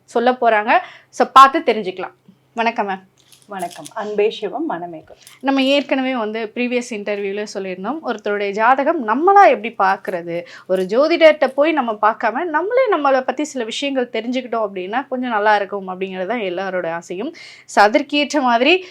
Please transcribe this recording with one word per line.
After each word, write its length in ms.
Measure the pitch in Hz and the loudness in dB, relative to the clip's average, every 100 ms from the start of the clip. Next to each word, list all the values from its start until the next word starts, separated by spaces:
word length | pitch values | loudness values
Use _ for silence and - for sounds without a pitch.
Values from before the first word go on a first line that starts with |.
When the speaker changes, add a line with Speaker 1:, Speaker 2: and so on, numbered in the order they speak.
Speaker 1:
சொல்ல 280 | _ 240 240 | _ 0 0
போறாங்க. 460 | 247 233 214 214 311 - - _ | 2 2 2 2 0 0 -18 _
So, 180 | - 240 | -2 4
பார்த்து 360 | 269 269 320 320 | 8 8 8 0
தெரிஞ்சுக்கலாம். 460 | 214 185 185 175 _ _ _ _ | -2 -2 -8 -10 _ _ _ _
வணக்கம் 340 | - 226 226 202 | -4 -4 -2 -4
மேம். 140 | 190 _ _ _ _ - | -6 _ _ _ _ -12
Speaker 2:
வணக்கம். 380 | 196 175 - 147 | -8 -8 -10 -14
அன்பே 360 | 220 208 208 214 | -10 -6 0 0
சிவம், 360 | 208 196 214 311 | 0 -8 -6 -6
மனமே 380 | 170 175 156 - | -6 -8 -14 -20
குரு. 120 | - - - | -20 -20 -8
Speaker 1:
நம்ம 220 | 262 269 | -2 0
ஏற்கனவே 540 | 262 285 285 277 262 254 | 2 0 0 -2 -2 -4
வந்து 340 | 214 220 220 | -6 -6 -8
ப்ரீவியஸ் 400 | 240 247 247 240 | -6 -4 -4 -6
இன்டர்வியூல 520 | 208 208 202 202 202 208 | -8 -6 -4 -4 -6 -8
சொல்லியிருந்தோம், 440 | 208 190 180 196 320 254 | -8 -8 -8 -8 -8 -6
ஒருத்தருடைய 440 | 208 208 208 202 | -6 -4 -4 -2
ஜாதகம் 580 | 202 226 269 277 330 214 | 0 2 4 2 -2 0
நம்மளா 400 | 247 349 403 370 | 0 4 8 8
எப்படி 260 | 233 220 233 | 6 -2 -2
பார்க்கறது, 640 | 190 196 - 180 170 170 170 - - | 0 0 -4 -8 -6 -8 -10 -14 -4
ஒரு 160 | 185 | -2
ஜோதிடர்கிட்ட 640 | 185 226 302 339 320 302 262 | 0 2 2 6 4 4 0
போய் 260 | 269 302 | 0 0
நம்ம 200 | 302 233 | 0 -2
பார்க்காம 520 | 214 208 226 226 233 | 0 0 0 -2 -2
நம்மளே 460 | 349 302 370 494 508 | -2 -2 0 0 2
நம்மளை 300 | 349 285 269 | 2 2 2
பத்தி 240 | 262 247 | 0 -4
சில 200 | 302 262 | -6 -6
விஷயங்கள் 460 | 226 247 285 262 247 | -8 -6 -4 -4 -4
தெரிஞ்சுக்கிட்டோம் 560 | 226 226 254 247 226 214 | -4 -4 -6 -4 -4 -4
அப்படின்னா 380 | 196 185 233 262 | -6 -6 -6 -6
கொஞ்சம் 220 | 254 254 | -6 -4
நல்லா 260 | 220 214 208 | 0 2 2
இருக்கும் 320 | 196 202 190 | 0 -8 -8
அப்படிங்கிறது 380 | 185 190 185 185 | -8 -8 -6 -6
தான் 120 | 240 | -4
எல்லாரோட 520 | 190 175 190 185 170 | -4 -4 -4 -4 -4
ஆசையும். 440 | 170 - 180 269 - - - | -8 -8 -10 -10 -12 -20 -20
So, 200 | - - | -6 4
அதற்கேற்ற 560 | 208 269 285 294 285 294 | 4 4 0 -2 0 0
மாதிரி 440 | 254 233 269 370 370 | 2 2 4 2 0